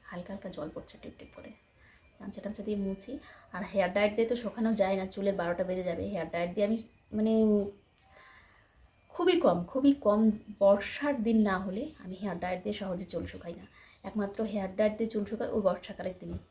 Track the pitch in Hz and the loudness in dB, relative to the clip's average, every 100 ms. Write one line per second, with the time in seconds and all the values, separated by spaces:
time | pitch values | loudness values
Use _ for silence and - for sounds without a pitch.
0 | - 180 175 196 190 175 156 170 165 - | -14 -14 -10 -10 -10 -8 -8 -10 -14 -16
1 | - - - - - - _ _ - - | -16 -16 -20 -18 -20 -20 _ _ -20 -20
2 | _ _ 202 - 202 214 208 208 196 190 | _ _ -14 -10 -10 -8 -4 -2 -2 -4
3 | - 277 - - - 180 185 180 180 196 | -8 -12 -12 -20 -14 -10 -2 2 2 4
4 | 208 208 226 240 208 - 220 208 190 196 | 2 2 0 0 -4 -2 0 4 2 2
5 | 190 196 196 190 170 175 185 185 180 165 | -2 -2 0 0 0 0 -2 -2 -2 -2
6 | 196 196 165 175 175 180 202 226 - _ | -4 -4 -4 -2 -2 0 2 0 -4 _
7 | _ 214 220 220 220 208 202 - _ _ | _ 0 2 6 6 4 2 -6 _ _
8 | _ - - - - _ _ _ - _ | _ -20 -20 -20 -20 _ _ _ -20 _
9 | _ - 359 339 240 170 175 269 277 277 | _ 0 4 6 4 4 0 2 4 4
10 | 208 208 220 208 - - 196 202 - - | 4 4 4 2 -6 2 6 6 2 -4
11 | 285 269 214 220 208 185 196 190 302 - | -2 0 2 4 4 2 -2 -6 -8 -10
12 | 185 185 202 175 175 180 208 208 190 180 | -14 -8 -6 -4 -4 -4 -4 -6 -4 -6
13 | 185 170 180 - 175 175 - - - _ | -6 -6 -8 -10 -12 -14 -16 -20 -20 _
14 | 196 214 202 202 220 202 190 190 214 214 | -8 -4 -4 -4 -4 -2 -4 2 0 2
15 | 226 214 202 220 - 220 196 185 - 196 | -2 -2 -4 -4 -2 2 2 0 -6 -10
16 | 185 180 170 175 - | -10 -8 -10 -10 -10